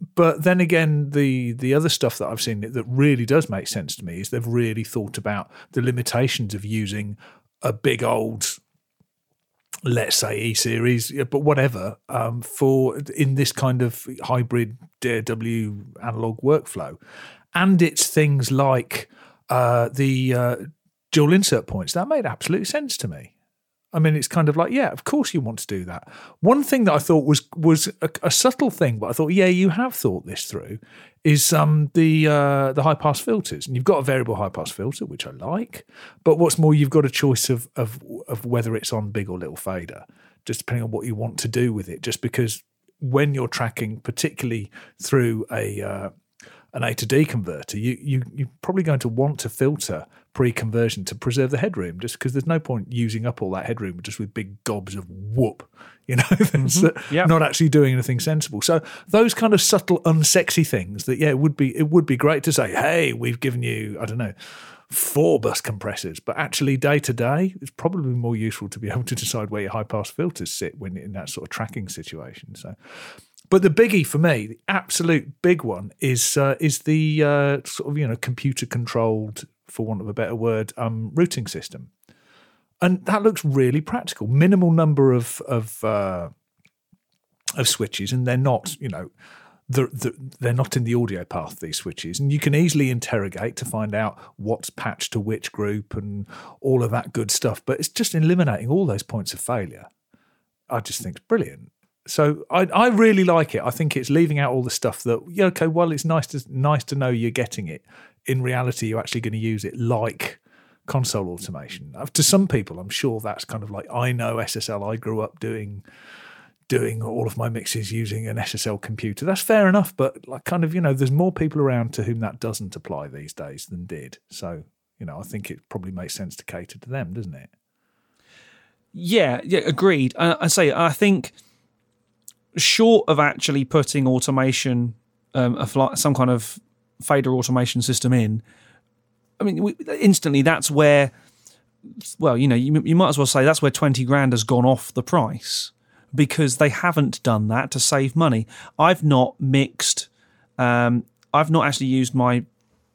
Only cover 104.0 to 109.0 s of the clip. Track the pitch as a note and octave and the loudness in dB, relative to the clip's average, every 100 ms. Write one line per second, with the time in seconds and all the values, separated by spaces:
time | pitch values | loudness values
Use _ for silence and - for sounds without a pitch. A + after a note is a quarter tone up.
104 | B2 D3 E3+ D3 C#3 B2+ B2+ - A#2+ - | 0 2 4 2 0 0 -2 -2 -4 -2
105 | A#2+ A2+ - F3 F#3+ F#3 E3 D#3+ E3+ D3 | -2 -2 -2 0 2 2 0 2 0 0
106 | D#3+ D#3+ - C#3+ - C3 C#3 D3 - C#3 | 0 0 0 -6 -8 -2 2 2 0 -2
107 | C3 A#2+ A#2 A#2 A#2 - F2+ D#2 _ - | 0 0 -2 -2 -4 -6 -10 -12 _ -20
108 | - _ - C3 B2 B2+ B2+ - A2 A2 | -20 _ -4 -2 -2 -2 -2 -4 -4 -4